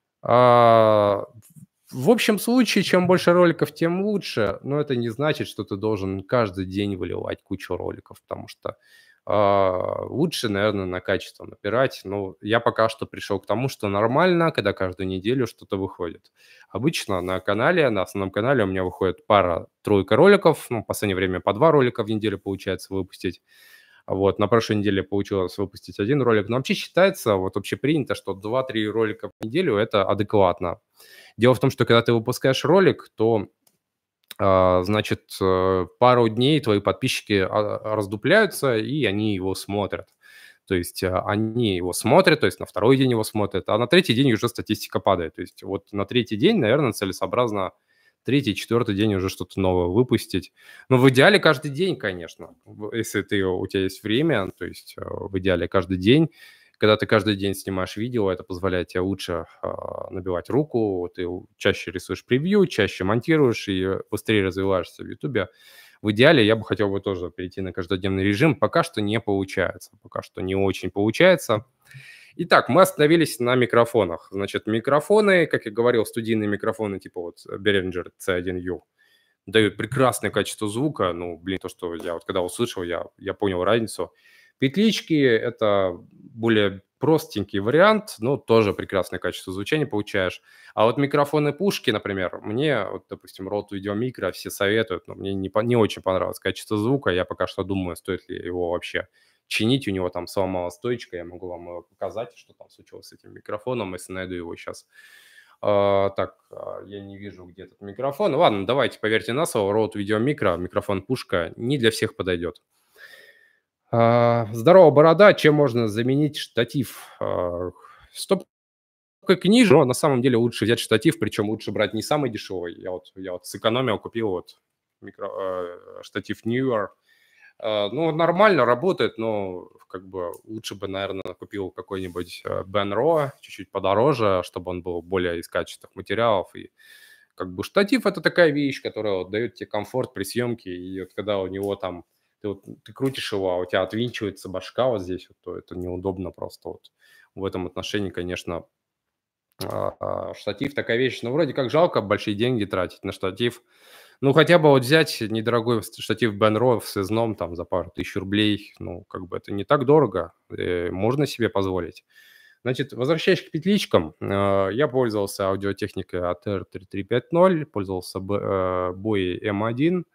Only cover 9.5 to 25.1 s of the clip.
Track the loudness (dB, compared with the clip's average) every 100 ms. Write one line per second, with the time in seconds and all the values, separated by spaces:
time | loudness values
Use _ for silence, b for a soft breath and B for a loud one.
9.5 | 4 2 0 -4 -6 -6 -2 -2 -2 -2
10.5 | 0 0 0 -4 -6 -2 -4 -4 -18 -20
11.5 | -10 -2 0 0 -2 -8 -6 -8 -8 0
12.5 | 2 2 2 0 0 -10 -8 -4 -4 -2
13.5 | -2 -2 -4 -2 0 2 2 2 2 0
14.5 | 0 -2 -2 -4 -4 -6 -4 -2 -2 -2
15.5 | -6 -6 -4 -4 -6 -8 -10 _ b b
16.5 | b b -4 -2 -2 -2 -4 -2 -4 -2
17.5 | 0 2 2 2 0 -2 -4 -4 -2 0
18.5 | 2 0 0 -4 -2 -2 -2 2 4 4
19.5 | 0 -6 _ 2 2 4 6 6 6 4
20.5 | 2 -2 -6 -4 -2 -2 0 0 -2 -2
21.5 | 2 4 4 2 0 -4 -2 -2 -4 -6
22.5 | -6 -4 -6 -6 -8 -8 -8 -8 -8 b
23.5 | b b b b b -6 0 2 2 2
24.5 | 2 2 0 0 0 0